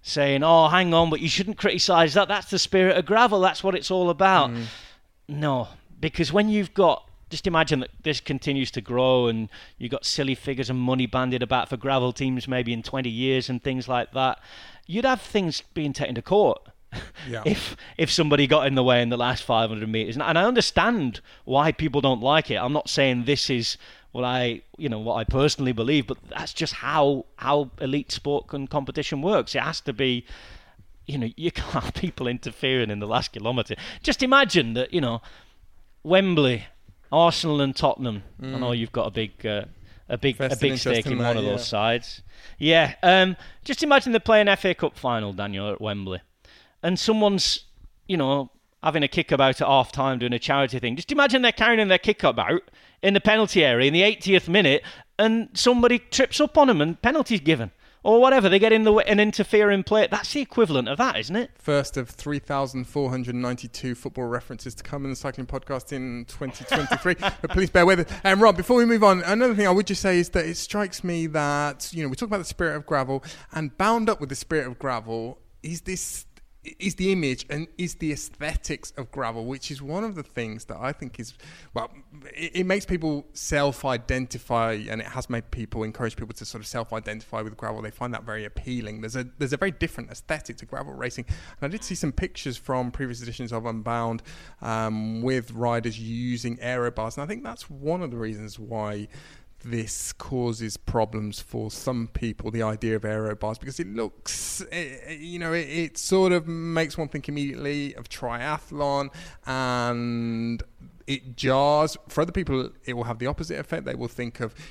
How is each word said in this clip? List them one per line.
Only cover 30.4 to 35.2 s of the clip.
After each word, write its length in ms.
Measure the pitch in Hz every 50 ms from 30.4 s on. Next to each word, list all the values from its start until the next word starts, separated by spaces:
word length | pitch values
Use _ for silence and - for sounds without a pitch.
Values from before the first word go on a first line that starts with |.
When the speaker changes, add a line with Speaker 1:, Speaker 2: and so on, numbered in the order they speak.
| - - - - - - _ - - - - - -
Speaker 1:
you 140 | - 139 143
know, 100 | 120 113 117
you 140 | - 160 170 -
can't 320 | - - - - 123 -
have 80 | - -
people 320 | - - 175 - - 131
interfering 600 | 120 123 120 - 127 110 - - 131 131 127 120 107
in 100 | 104 104
the 60 | 104
last 260 | 104 113 123 117 - -
kilometre. 420 | 113 101 113 127 123 107 - - - - - - - -
Just 200 | - 254 - 269
imagine 500 | 254 269 277 277 220 - 180 131 113 113
that, 220 | 123 127 - -
you 80 | 180 143
know, 180 | 120 117 117